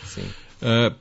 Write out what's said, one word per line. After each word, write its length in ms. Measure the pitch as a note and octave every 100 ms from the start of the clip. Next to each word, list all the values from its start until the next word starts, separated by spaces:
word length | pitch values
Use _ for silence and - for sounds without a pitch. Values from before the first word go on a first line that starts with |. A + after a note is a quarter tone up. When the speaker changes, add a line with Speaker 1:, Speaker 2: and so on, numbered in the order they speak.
| -
Speaker 1:
Sim. 180 | G2 F#2+ - - -
Speaker 2:
Eh, 320 | A#2+ A#2 A#2 B2+